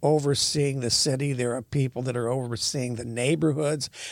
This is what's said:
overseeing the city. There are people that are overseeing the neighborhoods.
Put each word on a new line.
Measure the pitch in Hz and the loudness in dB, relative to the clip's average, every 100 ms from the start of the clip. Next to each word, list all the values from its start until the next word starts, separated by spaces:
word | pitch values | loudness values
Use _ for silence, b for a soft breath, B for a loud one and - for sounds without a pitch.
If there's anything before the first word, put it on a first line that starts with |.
overseeing | 147 151 143 139 - 151 143 135 | 4 4 4 2 0 0 0 0
the | 117 | 0
city. | - 139 131 143 | 2 2 0 0
There | 123 120 | 0 0
are | 123 | -2
people | - 147 131 123 | -2 0 0 -2
that | 127 120 | -4 -2
are | 117 | 0
overseeing | 131 123 113 - 139 123 117 | -2 -2 -4 -4 -2 -4 -4
the | 117 | -6
neighborhoods. | 113 131 156 160 147 147 151 - B B | 0 2 2 2 2 0 -2 -6 B B